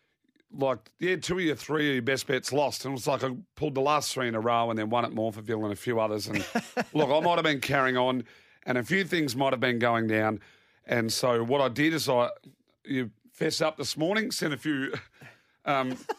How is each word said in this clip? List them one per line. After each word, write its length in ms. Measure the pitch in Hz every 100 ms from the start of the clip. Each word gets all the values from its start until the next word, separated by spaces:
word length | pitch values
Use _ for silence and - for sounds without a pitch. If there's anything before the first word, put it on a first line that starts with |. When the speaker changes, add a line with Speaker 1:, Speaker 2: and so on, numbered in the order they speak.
| _ _ _ _ _ -
Speaker 1:
like, 240 | 135 123 - _
"Yeah, 180 | 175 185
two 180 | - 180
of 60 |
your 140 | 165 127
three 340 | - 156 151
of 40 | 131
your 60 |
best 220 | 120 131 -
bets 260 | 131 -
lost." 320 | 139 135 - 127
And 80 |
it 20 | 135
was 100 | 147
like 160 | 131
I 80 | 131 123 - -
pulled 200 | 151 135
the 60 |
last 320 | 139 151 -
three 140 | 135 123
in 80 | 113
a 40 |
row 300 | 113 117 117
and 100 | 110
then 100 | 107
one 140 | 120
at 80 | 117
Morphettville 520 | 117 113 110 107 110
and 100 | 107
a 20 | 101
few 240 | - 117
others. 280 | 110 107 95
And 100 | 104
Speaker 2:
<laughs> 560 | 95 - - - -
Speaker 1:
look, 160 | 151 139
I 100 | 151
might 160 | 175 170
have 80 |
been 160 | 160 139
carrying 380 | - 139 131 127
on 260 | 127 127 - - _ _ -
and 120 | 127
a 60 |
few 200 | 117 190
things 320 | 170 175 147 120
might 160 | 135
have 80 | 131
been 200 | 135 117
going 280 | 120 117 110
down. 320 | 110 107 107 - _ _ _ -
And 260 | 120 113
so 320 | - 131 120
what 160 | 117 143
I 80 | 131
did 240 | 117 156
is 140 | 160 120
I, 220 | 123 120 - 127 _ _ _ -
you 260 | 131 120 - _
fess 300 | - 160 -
up 140 | 160 151
this 200 | 135 -
morning, 340 | 160 214 214
sent 220 | - 180
a 40 | 135
few, 360 | 156 139 135 117 - _ - - _ _ -
um, 320 | 139 127 127 -